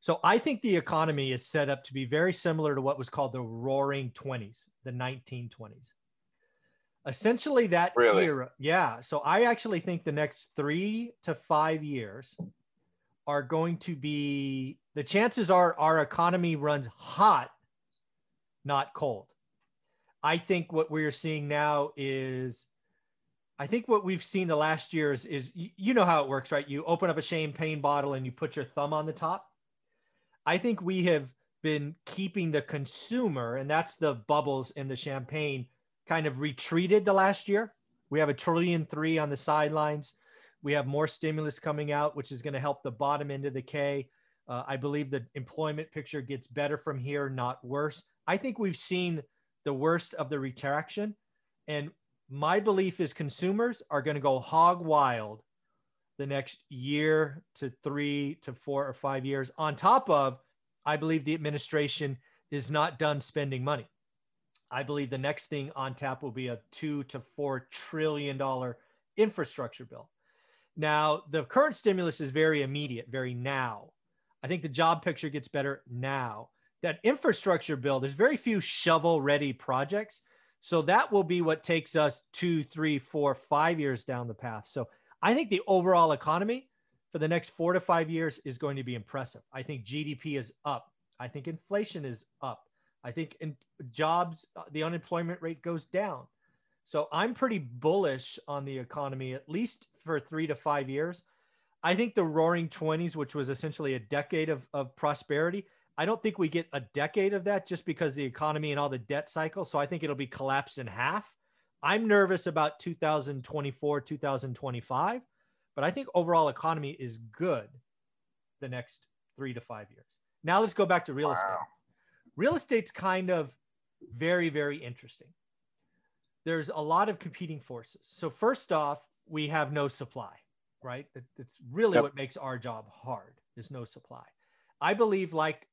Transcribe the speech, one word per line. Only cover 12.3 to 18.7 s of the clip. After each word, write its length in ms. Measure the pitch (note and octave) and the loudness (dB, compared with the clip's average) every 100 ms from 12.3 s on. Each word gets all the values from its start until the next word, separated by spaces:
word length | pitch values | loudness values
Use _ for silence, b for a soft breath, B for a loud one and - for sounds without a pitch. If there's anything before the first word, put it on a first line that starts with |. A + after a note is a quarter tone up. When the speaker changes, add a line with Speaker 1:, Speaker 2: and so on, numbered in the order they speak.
| - F3 _ _ _ _ _ _ _ - | -14 -16 _ _ _ _ _ _ _ -2
Speaker 1:
are 160 | C#3+ | -2
going 340 | C3 D#3+ E3 E3+ | 0 0 0 -2
to 180 | - D3+ | -6 -6
be, 840 | D3 D3 C#3+ C#3+ C#3 C3+ C3 - _ D3 | -4 -2 -2 -2 -2 -4 -6 -10 _ -8
the 80 | |
chances 480 | C3+ G3 A#3 - F3+ | 0 4 4 2 6
are 260 | F#3 F3 D#3+ | 8 8 6
our 220 | D#3 D#3+ | 6 6
economy 560 | C#3+ - E3+ F3+ E3+ D3+ | 4 2 4 4 2 0
runs 320 | D3 D3 A#2+ - | 0 0 -2 -12
hot, 540 | - - G#3 D3+ B2 _ _ _ _ _ _ _ _ _ _ _ | -10 6 8 8 2 _ _ _ _ _ _ _ _ _ _ _
not 300 | C#3 | 0